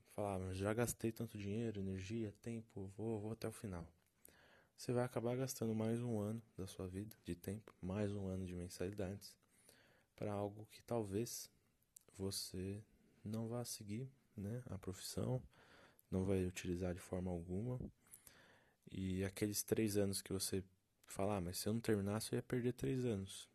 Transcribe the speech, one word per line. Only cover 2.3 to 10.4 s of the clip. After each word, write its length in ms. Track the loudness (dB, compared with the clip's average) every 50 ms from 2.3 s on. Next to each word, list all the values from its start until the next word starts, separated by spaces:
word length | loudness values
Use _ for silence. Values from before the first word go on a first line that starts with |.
| -4 -6
tempo, 460 | -6 -6 -6 -6 -8 -8 -8 -8 -8 -6 -6
vou, 240 | -4 -2 0 0 0
vou 120 | -2 -4
até 160 | -4 -2 -4 -4
o 40 |
final", 340 | -4 -4 -6 -6 -4 -6 -6 -10 -14 _ _ _ _ _ _ -20 -20 -20 -20 -20 -20 -20 -20 _ _
você 160 | -6 -2 2
vai 120 | 4 4 4
acabar 320 | 2 0 0 2 2 2
gastando 380 | 2 0 -2 0 0 0 2 2
mais 260 | 4 4 4 2 2
um 200 | 2 2 2 2
ano 200 | 2 0 -2 -4 -6 -10 _
da 120 | -8 -8 -6
sua 180 | -4 -6 -6
vida, 300 | -4 -4 -4 -6 -6 -10 -10 -6
de 100 | -6 -6
tempo, 400 | -4 -2 -4 -4 -4 -8 -14 -14 _
mais 300 | -4 -2 2 2 2 2 2
um 120 | 0 -2 -2
ano 180 | -2 -2 -2
de 80 | -4 -4
mensalidades, 840 | -4 -6 -6 -4 -2 -2 -2 0 -2 -2 -2 -2 -6 -10 -14 -18 _ _ _ _ _ _ -20 -20 -20 -20 -20 -20 -20 _ _ _
pra 180 | -4 -4 -2
algo 340 | 0 0